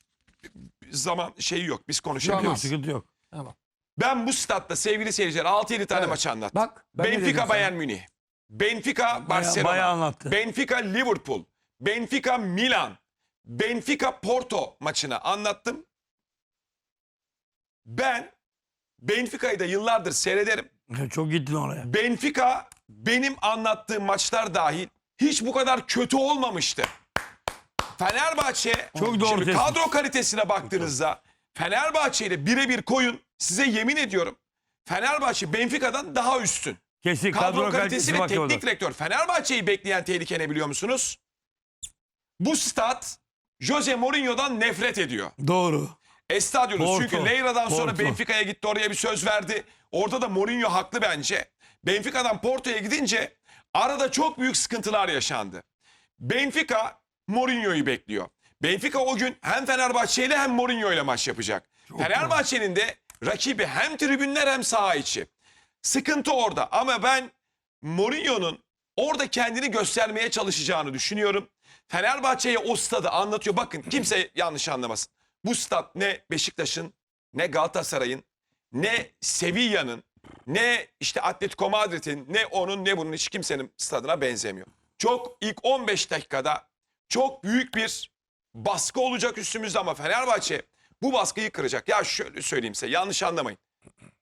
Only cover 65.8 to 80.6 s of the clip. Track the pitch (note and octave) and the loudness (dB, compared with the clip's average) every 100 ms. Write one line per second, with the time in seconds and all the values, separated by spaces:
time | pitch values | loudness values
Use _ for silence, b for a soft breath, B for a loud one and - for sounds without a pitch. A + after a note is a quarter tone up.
65.8 | - C4+ - D4 D4+ C4 A3 D3 - G3+ | -2 0 0 0 2 2 2 2 0 2
66.8 | C4 A#3 A#3+ C4 B3+ _ _ _ _ _ | 2 2 4 2 0 _ _ _ _ _
67.8 | D3+ F3 A3 D4+ D#4 A3+ E3+ - _ _ | -6 0 0 0 0 0 -2 -6 _ _
68.8 | _ - C#4+ D4 C#4 A#3+ A#3 A#3 C4+ G#3+ | _ -2 0 0 0 0 0 0 -2 0
69.8 | G3 A#3 A3 G#3+ A3+ G#3+ G3 D#3 D3 E3 | 0 2 0 0 -2 -2 -2 -2 0 0
70.8 | C#3+ C3 - G#3 G#3 G3+ - _ b b | -2 -4 -4 0 2 2 -2 _ b b
71.8 | b F3 G#3+ C#4 C4 B3+ B3 A3+ A#3 A3+ | b 0 0 2 2 2 2 2 0 -2
72.8 | - A3+ E3+ F3 G3+ G#3 G#3 F#3 A#3+ D#3+ | 0 0 0 0 0 -2 0 -2 -2 -6
73.8 | - C#4 - G3+ F3 D3 E3+ D3 D#3+ C3 | -4 -2 2 0 0 -2 -2 -2 -4 -2
74.8 | A#2+ G#2+ - _ _ _ G#3+ A#3 - G3+ | -4 -6 -8 _ _ _ -4 -2 0 -2
75.8 | G#3+ - G3 - - D#3+ - - D3+ D#3+ | -2 -2 -2 -2 -4 -4 -2 -2 -4 -4
76.8 | E3 _ _ _ _ C3 F3 D#3 E3 F3+ | -8 _ _ _ _ -4 0 2 0 0
77.8 | D#3 C#3+ B2 C3+ - _ _ _ _ B2 | -2 -2 -2 -4 -10 _ _ _ _ -4
78.8 | G3+ A#3 - - - - E3+ F#3 A#3+ F#3+ | 0 -2 -4 -8 -4 -2 0 2 2 0
79.8 | B2+ A#2 - _ - - - F#3 | -2 -6 -14 _ -20 -14 -4 0